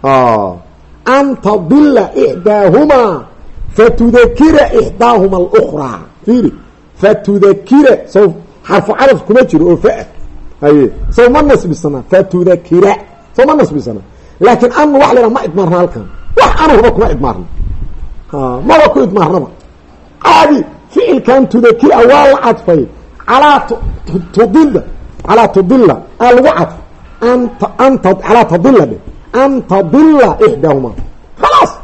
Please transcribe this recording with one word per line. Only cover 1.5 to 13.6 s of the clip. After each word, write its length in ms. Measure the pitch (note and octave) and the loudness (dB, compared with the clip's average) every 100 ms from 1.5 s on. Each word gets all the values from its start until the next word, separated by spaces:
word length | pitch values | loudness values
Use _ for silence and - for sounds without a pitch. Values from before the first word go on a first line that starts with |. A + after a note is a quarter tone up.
| G#3 D#3+ C#4 D4 B3+ F#3+ | -4 0 2 2 0 -2
ixdaahumaa 1000 | - - F3+ F#3 G#3 G3 F#3+ D4+ C4+ A3+ D#3 A2+ - - - - | -2 -2 -2 -2 0 2 2 2 2 0 -4 -12 -20 -20 -14 -10
fatudakira 880 | - A3 - A#3 A#3+ A#3 - D4+ D#4 - | 2 2 2 2 4 2 4 2 4 2
ixdaahuma 680 | A#3 - - A#3+ A#3 G3 F#3 | 0 -2 -2 0 2 0 -2
al-ukhraa. 640 | F3 A3 F#3+ D3+ C3+ G2 D#2+ _ | 0 0 0 -6 -10 -12 -18 _
Fiiri. 300 | - B3 E3 - - _ _ - | -2 0 -2 -6 -20 _ _ -2
Fatudakira. 960 | F#3+ G#3 - G3+ G3 D#3 - C4+ C#4 G#3+ | -2 0 -2 0 2 0 0 2 4 2
Soo 240 | - F#3+ G3+ E3 - - | -2 0 0 -2 -18 -20
xarfu 320 | - F#3+ - | -4 -4 -2
cadaf 260 | - C4+ F#3+ | 0 2 0
kuma 180 | - A3+ | 0 0
jiro 220 | - D#3 F3 | 2 0 0
oo 120 | E3 | 0
fa. 140 | - - - - - - - - | -2 -4 -10 -16 -16 -16 -20 -4
Haye. 280 | D3 D3 A#2+ - - | 2 2 2 -2 -4
Soo 200 | - A#3+ | 2 2
ma 100 | C#4 | 2
nasbisana. 580 | D4 B3+ F3+ D3+ D3+ C#3 | 2 0 0 -6 -6 -8
Fatudakira. 920 | A2+ F#3+ F#3+ F3+ F3+ F3 - F3 G3 - - - _ | -2 0 0 -2 0 0 0 0 0 -4 -8 -20 _
Soo 140 | - C4+ | 0 0
ma 80 | |
nasbisana. 460 | D#4 | 2